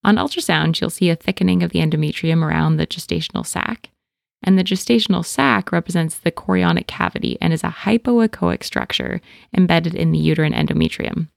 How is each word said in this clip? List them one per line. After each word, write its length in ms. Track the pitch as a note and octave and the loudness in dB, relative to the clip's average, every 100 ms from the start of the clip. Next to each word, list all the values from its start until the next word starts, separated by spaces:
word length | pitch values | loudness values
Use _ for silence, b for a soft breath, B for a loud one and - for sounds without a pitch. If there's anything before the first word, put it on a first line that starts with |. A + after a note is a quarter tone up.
On 120 | F#3+ G#3+ | 2 2
ultrasound, 640 | C#4+ - - D#3 D#3+ E3 | 0 -4 -2 0 0 0
you'll 100 | E3 | -4
see 200 | - F3 | 0 0
a 60 | E3 | 0
thickening 460 | - F#3+ F#3 F3+ | -4 0 0 2
of 100 | F3 | 0
the 80 | E3+ | 0
endometrium 640 | D#3+ D3+ D3+ - D#3+ E3 | 0 0 -2 -2 0 0
around 340 | D#3 D#3 D#3 D#3 | 0 0 2 2
the 100 | D#3 | -2
gestational 580 | - - - D#3+ - - | -6 -4 -4 -4 -8 -6
sac. 440 | - - A#3 - _ _ _ _ _ | -6 -6 -8 -14 _ _ _ _ _
And 140 | - F#3+ | 2 2
the 60 | |
gestational 600 | F#3 F#3 - A#3 G#3+ F3+ | 2 -4 2 0 2 -2
sac 480 | E3 - C#4 G#3+ - | -2 0 2 0 0
represents 460 | E3+ - F3 D#3+ - | -4 -2 -2 -2 -2
the 140 | E3+ | -4
chorionic 560 | - - F#3 F3+ E3 - | -4 -2 2 2 0 -4
cavity 500 | - - - - - | -4 -4 0 -2 0
and 120 | - | 0
is 100 | D#3+ | 0
a 60 | - - | -4 -4
hypoechoic 800 | - A3+ B3 A#3+ A3+ - F3 - | 0 2 4 2 2 0 -2 -2
structure 580 | - - - - B1+ - B B B - | -4 -6 -4 -4 -4 -6 B B B 2
embedded 380 | F3+ E3+ E3 | 4 4 2
in 180 | - E3 | 0 0
the 60 | D#3+ | 2
uterine 360 | D#3 D#3 D#3 | 2 2 0
endometrium. 760 | - D#3 - D#2+ - - - D#3+ | 0 0 2 0 -2 -6 -4 -8